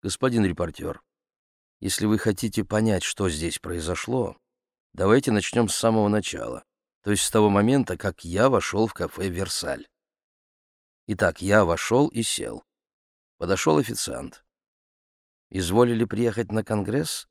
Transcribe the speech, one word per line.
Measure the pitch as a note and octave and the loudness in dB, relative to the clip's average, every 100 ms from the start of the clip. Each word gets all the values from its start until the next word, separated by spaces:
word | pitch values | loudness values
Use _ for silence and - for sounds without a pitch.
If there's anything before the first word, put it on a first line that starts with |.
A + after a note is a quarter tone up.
Господин | G2 - C3 A#2 G2 | -6 -2 0 2 2
репортёр, | E2+ F2 - E2 E2 _ _ _ _ _ _ _ _ | 0 -4 -4 -10 -10 _ _ _ _ _ _ _ _
если | G2 - G#2+ | -6 -2 2
вы | G#2+ | 2
хотите | - G2 A2+ G#2+ | 2 -2 -2 -4
понять, | G2+ G#2+ A2 G2 | -2 2 2 2
что | - - G2 | -2 -2 -2
здесь | D2+ E2 - | -2 -4 -6
произошло, | F2 F2 D#2+ F2 - B2+ G#2 - _ _ _ _ _ | -8 -8 -6 -6 -4 -4 -4 -8 _ _ _ _ _
давайте | - F#2+ A#2 C3+ | -2 4 4 6
начнём | G#2+ - A#2+ A2 | 0 0 0 0
с | - | 2
самого | A#2 A2 G#2 | 2 2 2
начала, | G#2 G2 - A1+ - - _ _ _ | 0 -2 -8 -10 -10 -16 _ _ _
то | - | -2
есть | G2+ | 0
с | - | 2
того | A2+ G#2+ | 4 4
момента, | G2+ G#2+ C#3 B2 F2+ | 4 4 2 0 -2
как | G2+ F2 | -4 -6
я | E2+ F2+ B2+ | -8 0 2
вошёл | A#2+ - G2 A2 | 2 0 -2 -2
в | |
кафе | - E2+ - F#2+ | -2 -8 -4 -4
«Версаль». | F2 F#2+ - E2 C#2 - _ _ _ _ _ _ _ _ _ _ _ - | -4 -4 -6 -6 -8 -10 _ _ _ _ _ _ _ _ _ _ _ -10
Итак, | G2+ G2 D#2+ | 0 0 0
я | F#2 G#2 F#2 | 2 4 4
вошёл | E2 - A#2+ C#3+ | 0 0 2 2
и | - | 0
сел. | A2+ - - - _ _ _ _ _ _ _ _ | -4 -4 -6 -12 _ _ _ _ _ _ _ _
Подошёл | F2 F#2+ - D3+ | -2 0 4 2
официант. | A#2 A#2 - B2 C3+ - _ _ _ _ _ _ _ _ _ _ _ | 2 -4 -6 -8 -12 -18 _ _ _ _ _ _ _ _ _ _ _
«Изволили | F#2+ F2 G2 B2 A#2 | -6 0 4 4 4
приехать | A2+ G2+ A#2 A2 G#2+ | -2 0 -2 -2 -4
на | G#2+ | -4
конгресс?» | G#2+ G#2+ G2 A#2+ D#3+ - - | -2 -4 -2 -4 -4 -8 -12